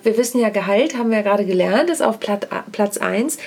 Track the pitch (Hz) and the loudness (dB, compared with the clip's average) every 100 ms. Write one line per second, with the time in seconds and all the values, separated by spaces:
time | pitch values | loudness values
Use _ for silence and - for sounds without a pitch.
0 | 226 220 247 247 226 202 185 202 302 247 | 0 2 0 2 2 0 0 2 2 0
1 | 226 220 202 208 190 185 180 208 339 311 | 0 0 2 0 2 2 2 2 2 2
2 | 226 214 - 202 - 190 - - 208 - | 0 -2 -4 -4 -4 -8 -8 -2 -2 -2
3 | 185 196 285 - | -2 -2 -2 -4